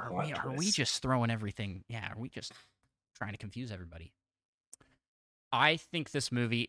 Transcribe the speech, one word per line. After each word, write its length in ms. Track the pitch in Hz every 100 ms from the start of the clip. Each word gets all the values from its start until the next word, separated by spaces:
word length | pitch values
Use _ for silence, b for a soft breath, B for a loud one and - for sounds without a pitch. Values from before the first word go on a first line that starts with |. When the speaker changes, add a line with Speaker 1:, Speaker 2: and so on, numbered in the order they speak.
Speaker 1:
are 80 | 123
Speaker 2:
plot 160 | - -
Speaker 1:
we, 60 |
are 160 | - 131
we 60 | 135
Speaker 2:
twist? 200 | 190 202
Speaker 1:
just 260 | 120 -
throwing 280 | 131 131 117
everything? 540 | 113 104 - 101 92 -
Yeah, 200 | 113 95
are 60 | 107
we 100 | 123
just 240 | - - - - _ _ _ _ -
trying 140 | 104
to 60 | 104
confuse 320 | 107 117 127
everybody? 420 | 95 85 82 82 _ _ _ _ _ _ - b b _ _ _ _ -
I 240 | 120 147 165
think 340 | - 170 151
this 220 | 143 -
movie 340 | 123 120 117